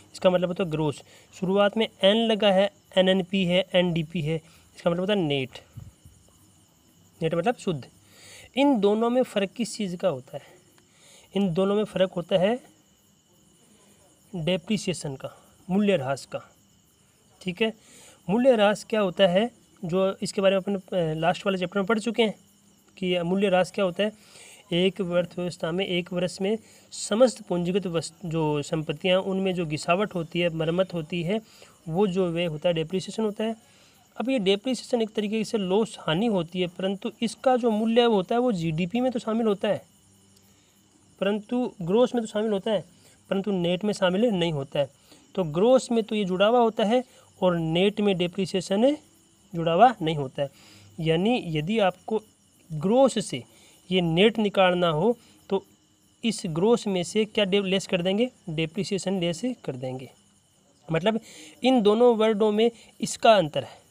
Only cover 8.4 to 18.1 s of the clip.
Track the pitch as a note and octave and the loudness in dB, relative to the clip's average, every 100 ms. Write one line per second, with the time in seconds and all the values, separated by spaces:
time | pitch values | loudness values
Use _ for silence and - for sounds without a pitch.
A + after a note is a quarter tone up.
8.4 | - B3 C#4+ A#3+ G3+ A3 A#3 B3+ A#3+ G#3 | -8 0 2 4 2 2 2 2 0 -2
9.4 | G3 - G#3+ - F#3+ F3 F#3+ C3 - C#3+ | -4 -4 -6 -6 -6 -2 -2 -2 -8 -16
10.4 | - - _ _ _ _ - - - F#3+ | -16 -20 _ _ _ _ -20 -20 -6 -2
11.4 | G3 E3 G3 G#3 G#3 F3+ F#3 F3 E3+ F#3 | 0 0 0 0 0 0 -2 -2 -2 0
12.4 | G3 B3 - _ _ _ _ _ _ _ | 0 -2 -8 _ _ _ _ _ _ _
13.4 | _ _ _ _ _ _ _ _ _ F3 | _ _ _ _ _ _ _ _ _ -6
14.4 | D#3+ F#3 - G#3 - D#3 D3+ C3+ C3+ - | -2 -2 -2 -4 -4 -6 -8 -10 -12 -16
15.4 | - _ - F#3+ G3+ E3+ C3 C3+ - C#3 | -20 _ -2 0 2 2 0 -6 -8 -14
16.4 | - _ _ _ _ _ _ _ _ - | -14 _ _ _ _ _ _ _ _ -12
17.4 | F#3 F3 A3 - _ - - | -8 -2 -2 -4 _ -20 -20